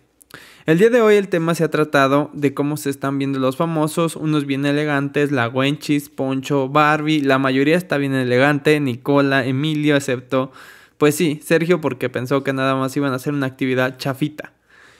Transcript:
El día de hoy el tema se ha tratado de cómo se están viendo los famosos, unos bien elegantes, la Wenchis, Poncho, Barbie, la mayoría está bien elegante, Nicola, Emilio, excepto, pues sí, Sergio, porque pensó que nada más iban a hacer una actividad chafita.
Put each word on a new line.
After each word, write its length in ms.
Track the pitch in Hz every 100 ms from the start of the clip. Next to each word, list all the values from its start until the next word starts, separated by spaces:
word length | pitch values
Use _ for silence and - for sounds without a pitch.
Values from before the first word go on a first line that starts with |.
| _ _ _ - - - -
El 120 | 165
día 120 | 226
de 100 | 247
hoy 140 | 214
el 140 | 208 190
tema 260 | 170 165
se 80 | 165
ha 80 | 156
tratado 580 | 151 151 143 135 143 147
de 200 | 156 143
cómo 240 | 135 143 147
se 140 | 147
están 280 | 139 139 139
viendo 200 | 139 135
los 180 | 131 131
famosos, 600 | 170 156 151 165 165 -
unos 300 | 156 151 139
bien 200 | 135 143
elegantes, 640 | 143 151 143 143 147 143
la 160 | 139 117
Wenchis, 640 | 131 135 147 - 147 143
Poncho, 600 | - 135 135 131 143 131
Barbie, 520 | 147 151 151 151 156
la 180 | 135 135
mayoría 380 | 135 131 143 175
está 220 | 180 143
bien 160 | 139
elegante, 680 | 135 123 123 143 147 151 151
Nicola, 680 | 139 117 143 143 139 135 123
Emilio, 480 | 131 156 151 147
excepto, 560 | 143 139 123 123 135 131 - - - _ -
pues 160 | 147
sí, 260 | 147 170 147
Sergio, 400 | - 165 165 175
porque 280 | 151 123 127
pensó 340 | 120 127 139
que 100 | 139
nada 220 | 135 135
más 220 | 135 131 139
iban 160 | 139
a 40 | 127
hacer 160 | 151
una 140 | 143 131
actividad 500 | 127 131 127 127 127
chafita. 580 | 143 127 151 - - _ _ _ - _